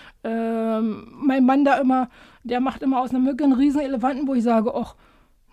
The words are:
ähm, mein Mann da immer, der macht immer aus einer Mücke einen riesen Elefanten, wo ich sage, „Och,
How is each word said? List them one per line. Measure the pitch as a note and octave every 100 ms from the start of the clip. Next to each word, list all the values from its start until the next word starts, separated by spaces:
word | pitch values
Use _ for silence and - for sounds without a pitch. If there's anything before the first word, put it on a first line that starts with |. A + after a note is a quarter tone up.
| - _
ähm, | A3+ A3+ A3+ A3+ A3+ A3 A3+ G3+ - -
mein | C4+ C4+ B3+
Mann | C4+
da | C#4 B3+
immer, | C4 C4 B3+ - - _
der | A#3 B3
macht | C4 -
immer | C4+ B3+
aus | B3+
einer | B3+
Mücke | B3+ C4
einen | C#4+
riesen | B3+ C#4+ C#4
Elefanten, | C4+ C4 B3+ C4 C#4
wo |
ich | C4
sage, | A#3 A3+ A3
„Och, | - A3+ - _ _ _ _ _